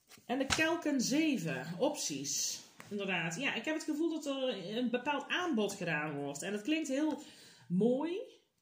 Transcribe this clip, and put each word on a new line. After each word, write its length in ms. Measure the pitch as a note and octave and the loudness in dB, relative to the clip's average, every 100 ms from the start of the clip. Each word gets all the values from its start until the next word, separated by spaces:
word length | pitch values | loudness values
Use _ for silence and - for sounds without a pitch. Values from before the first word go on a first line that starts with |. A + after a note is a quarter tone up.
| _ - - | _ -14 -2
En 120 | B3+ | 0
de 80 | C4+ | 2
kelken 540 | - D#4+ E4 D#4 C4+ | 2 2 2 0 0
zeven. 640 | F3+ C#4+ D#4+ A#3 D#3+ C3 D3+ F3+ | 2 2 2 2 -2 -4 -6 -2
Opties. 800 | C#4 C#4+ - C#3 C3+ - - - - - - | 0 0 -4 -4 -4 -2 -2 -4 -10 -18 -10
Inderdaad. 480 | G3+ F#3+ F3 E3 E3 | -6 -2 0 0 -2
Ja, 180 | C4+ | -2
ik 100 | - | -2
heb 100 | D4+ | -2
het 100 | D#4 | -2
gevoel 260 | - D4 E4 | -2 0 0
dat 160 | D#4+ C#4+ | 0 -2
er 500 | C4+ C4 G3 F3+ A3 | 0 0 -2 -4 -2
een 140 | B3 | 2
bepaald 380 | A#3+ D4+ C#4 - | 2 2 -2 0
aanbod 460 | C#4+ F4+ A#3 G3+ | 0 2 2 2
gedaan 420 | - E3+ D3+ D3+ C#3+ | 0 -2 0 0 -2
wordt. 260 | C#3+ C#3+ | -4 -4
En 100 | F3 | -2
dat 100 | G#3 | -2
klinkt 260 | G#3 D#4 D4+ | 0 0 2
heel 340 | C4 D#4 C4+ - - - - - | 2 2 0 -6 -18 -20 -18 -2
mooi. 500 | F3+ A3 C4 D#4+ F#4+ - - _ _ | 4 6 4 2 -2 -6 -14 _ _